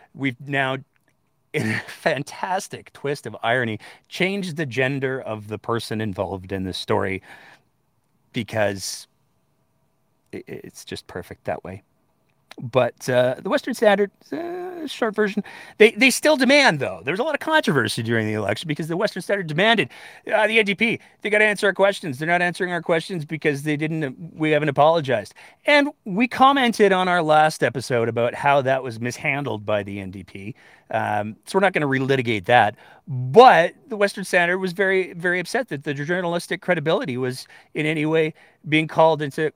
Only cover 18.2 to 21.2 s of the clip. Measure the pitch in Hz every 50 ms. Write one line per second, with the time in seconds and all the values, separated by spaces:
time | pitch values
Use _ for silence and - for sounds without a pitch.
18.2 | 110 107 107 107 104 98 107 - - 160 147 - 175 151 165 175 220 202 - 190
19.2 | 175 - 208 202 190 160 151 151 196 220 233 196 147 120 - - - - - -
20.2 | - - - 208 214 208 220 226 220 196 196 - 220 233 180 - - - _ _